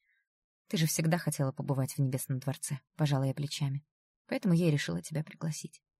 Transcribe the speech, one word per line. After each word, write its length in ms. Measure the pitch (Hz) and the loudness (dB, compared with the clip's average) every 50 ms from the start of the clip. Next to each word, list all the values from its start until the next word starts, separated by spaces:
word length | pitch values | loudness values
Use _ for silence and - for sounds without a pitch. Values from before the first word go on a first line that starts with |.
| _ _ _ _ _ _ _ _ _ _ _ _ _ | _ _ _ _ _ _ _ _ _ _ _ _ _
"Ты 80 | - - | -6 0
же 100 | 160 160 | 2 2
всегда 320 | 156 - - 165 160 175 | 2 2 2 2 2 2
хотела 360 | 170 - 156 - - 139 135 - | 2 0 -2 0 0 0 0 0
побывать 400 | - 139 143 135 131 131 - - | -4 -2 -2 0 0 0 -2 0
в 60 | - | 0
Небесном 400 | 139 131 131 127 - - 135 127 | 0 0 0 -2 -2 -2 -4 -2
дворце", 400 | - - - - - - 147 135 _ _ _ | -2 -4 -6 -4 -6 -6 -6 -8 _ _ _
пожала 260 | - 151 139 143 131 135 | 0 2 2 2 2 2
я 100 | 135 127 | 0 0
плечами. 520 | - 143 147 - - 147 139 135 143 - _ _ _ _ _ _ _ _ | -2 -4 -4 -2 -2 -2 -2 -2 -4 -6 _ _ _ _ _ _ _ _
"Поэтому 260 | - 247 262 - 185 170 | -4 -4 0 2 4 4
я 140 | 165 180 | 6 6
и 40 | 165 | 4
решила 300 | 147 143 - 165 170 175 | 4 2 0 -2 -4 -4
тебя 220 | 165 - 156 151 151 | -6 -4 -6 -6 -6
пригласить. 580 | - - - 156 160 151 - - - - - _ _ _ _ | -6 -8 -6 -6 -6 -6 -6 -10 -12 -16 -16 _ _ _ _